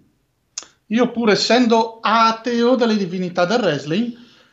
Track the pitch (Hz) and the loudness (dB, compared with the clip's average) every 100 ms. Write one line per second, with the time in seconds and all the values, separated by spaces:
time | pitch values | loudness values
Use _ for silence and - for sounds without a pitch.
0 | _ _ _ _ _ - - _ _ 220 | _ _ _ _ _ -18 -18 _ _ 0
1 | 247 233 226 190 - 240 226 226 - - | 0 0 0 2 2 2 4 2 0 -4
2 | 202 226 226 226 254 233 233 247 233 214 | -2 2 2 0 -4 0 2 2 2 0
3 | 180 185 180 180 175 247 196 139 135 190 | -2 -4 -4 -2 0 0 0 -2 -4 -4
4 | 240 - - _ _ | -4 -8 -20 _ _